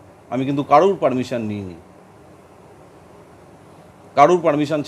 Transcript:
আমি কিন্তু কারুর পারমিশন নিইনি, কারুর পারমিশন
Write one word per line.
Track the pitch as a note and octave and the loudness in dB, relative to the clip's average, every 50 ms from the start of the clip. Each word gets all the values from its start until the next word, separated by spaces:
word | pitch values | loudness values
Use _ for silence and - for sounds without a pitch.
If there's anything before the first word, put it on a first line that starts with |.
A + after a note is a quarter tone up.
| - - - - - - | -20 -20 -20 -20 -14 -8
আমি | - B2 C3+ C3 | -6 -4 -4 -4
কিন্তু | C#3+ C#3 C#3 - | -4 -4 0 2
কারুর | C#3+ D3 E3+ G3 G3 D#3 D#3+ | 4 4 4 4 2 0 0
পারমিশন | C#3+ B2+ B2+ B2 - C3+ A#2+ A2+ G#2+ | -2 0 -2 -4 -4 -6 -6 -6 -6
নিইনি, | G#2 G#2 G2 F#2 F2 E2 E2+ - - - - - - - - - - - - - - - - - - - - - - - - - - - - - - - - - - - - - - - - - - - - - - | -8 -8 -10 -12 -14 -18 -20 -20 -20 -20 -20 -20 -20 -20 -20 -20 -20 -20 -20 -20 -20 -20 -20 -20 -20 -20 -20 -20 -20 -20 -20 -20 -20 -20 -20 -20 -20 -20 -20 -20 -20 -20 -20 -20 -20 -20 -20 -20 -20 -20 -20 -4 2
কারুর | C3 C#3+ D3+ F3+ F3 D#3+ | 4 4 4 4 2 2
পারমিশন | E3 D3 C#3+ D3 C#3 D#3+ D3+ C#3 | 0 0 0 -2 -2 -2 -4 -4